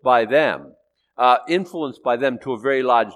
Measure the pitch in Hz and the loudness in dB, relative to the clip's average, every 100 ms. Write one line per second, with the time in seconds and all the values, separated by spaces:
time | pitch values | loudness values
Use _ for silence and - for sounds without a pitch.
0 | 127 120 113 139 147 73 71 _ _ _ | 2 2 2 2 0 -2 -10 _ _ _
1 | _ - 123 123 - 175 180 180 143 120 | _ 0 2 2 2 -4 -4 -8 -10 -8
2 | 127 120 135 117 135 120 127 135 127 120 | -4 -2 -2 -4 -8 -6 -4 -2 0 0
3 | 107 | 0